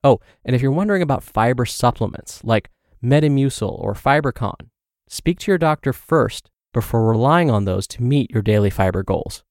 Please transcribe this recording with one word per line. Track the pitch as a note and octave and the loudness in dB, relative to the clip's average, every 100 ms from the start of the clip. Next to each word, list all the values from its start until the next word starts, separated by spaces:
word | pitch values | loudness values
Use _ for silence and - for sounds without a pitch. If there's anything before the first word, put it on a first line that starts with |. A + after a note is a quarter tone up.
Oh, | C#3+ A#2 _ _ | 4 2 _ _
and | - B2+ | -4 0
if | |
you're | C3+ | 0
wondering | D3 G#3 G3 | 0 0 0
about | D#3+ C#3 | 0 -2
fiber | - - A#2 B2 A#2+ | -2 0 0 0 -2
supplements | - B2 - A2 - - - | 0 0 0 -6 -6 -16 -12
like | - A2 - _ _ _ | -2 -2 -2 _ _ _
Metamucil | A#2+ D3 D3+ C#3 C3+ - G#2 - | 0 2 4 2 0 -2 -6 -6
or | F#2+ | -6
Fibercon, | G2+ - D3 C#3+ - A2 - - _ _ _ _ | -2 0 2 0 -4 -8 -8 -18 _ _ _ _
speak | - - F3 | -4 -2 -2
to | - | 0
your | F#3 | 2
doctor | D#3+ D#3 C#3+ | 2 0 -4
first | B2+ - D#3+ A2+ - _ _ _ | -6 0 2 2 -4 _ _ _
before | B2 - A#2 A2 | -6 -2 0 2
relying | A2+ C3 E3 D#3+ | 2 2 2 2
on | G#2+ G2 | 2 0
those | F#2 - | -2 -6
to | - | -4
meet | A#2+ C#3+ B2+ | 0 0 0
your | A2+ | -2
daily | G2+ G#2+ G2+ | 2 2 2
fiber | - F#2+ F#2 | 0 0 -2
goals. | F#2 F2 - - _ | -4 -4 -4 -14 _